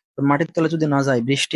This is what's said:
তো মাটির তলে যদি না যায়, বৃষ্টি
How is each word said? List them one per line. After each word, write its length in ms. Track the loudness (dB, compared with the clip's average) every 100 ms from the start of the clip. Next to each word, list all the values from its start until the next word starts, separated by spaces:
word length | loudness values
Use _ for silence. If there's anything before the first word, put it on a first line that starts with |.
| _
তো 80 | -2
মাটির 280 | 0 2 0
তলে 160 | 0 0
যদি 160 | 0 0
না 140 | 0
যায়, 180 | 2 0
বৃষ্টি 320 | 0 -2 0